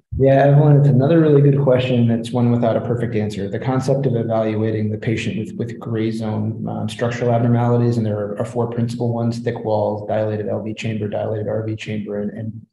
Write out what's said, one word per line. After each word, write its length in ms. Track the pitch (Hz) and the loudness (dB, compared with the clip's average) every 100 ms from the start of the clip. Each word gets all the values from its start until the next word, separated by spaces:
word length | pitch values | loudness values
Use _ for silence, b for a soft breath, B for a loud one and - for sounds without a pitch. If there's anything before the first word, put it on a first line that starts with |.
| _ - | _ 2
Yeah, 280 | 135 135 139 | 4 6 6
Evelyn, 320 | 143 151 143 | 6 6 6
it's 100 | 143 | 6
another 320 | 120 160 165 | 4 4 4
really 200 | 156 143 | 6 6
good 220 | 143 131 | 6 4
question. 480 | - 127 123 123 117 | 4 2 2 2 2
It's 220 | 117 - | 0 -2
one 180 | 123 120 | 0 2
without 240 | 120 113 110 | 2 2 0
a 40 | |
perfect 340 | - 120 113 | -2 -2 -2
answer. 340 | 104 104 95 98 | -2 -2 -4 -6
The 120 | 110 | -4
concept 440 | 135 131 - 131 131 | -2 -2 0 0 2
of 100 | 117 | 2
evaluating 760 | 113 113 110 107 110 110 107 | 2 0 0 0 0 0 -2
the 80 | 110 | -2
patient 400 | - 113 110 95 | -2 -2 -2 -4
with, 160 | - - | -6 -6
with 220 | 120 - | -8 -8
gray 320 | 120 113 113 | -6 -4 -2
zone, 560 | 110 110 107 107 110 110 | -4 -4 -4 -4 -4 -6
um, 200 | 110 107 | -6 -6
structural 420 | - 117 - 120 | -4 -4 -2 0
abnormalities, 680 | 117 117 120 120 120 120 117 | 2 2 2 2 2 2 0
and 80 | |
there 140 | 107 104 | -2 -2
are, 220 | 104 - | -4 -6
are 40 | |
four 240 | 120 120 117 | -6 -4 -4
principal 460 | 117 117 - 120 | -2 -4 -2 -4
ones: 240 | 117 117 117 | -2 -2 -2
thick 260 | - 113 | -4 -4
walls, 440 | 107 107 104 104 104 | -2 0 0 -2 -4
dilated 400 | 110 107 107 104 | -2 -2 -4 -4
L 160 | 104 | -6
V 100 | 107 | -6
chamber, 320 | 107 113 107 104 | -8 -6 -4 -4
dilated 400 | 107 107 107 110 | -4 -4 -4 -4
R 160 | 107 | -4
V 120 | 110 107 | -4 -6
chamber, 460 | - 107 101 104 | -6 -8 -6 -6
and, 140 | 104 110 | -6 -6
and 300 | 110 113 - | -10 -12 -16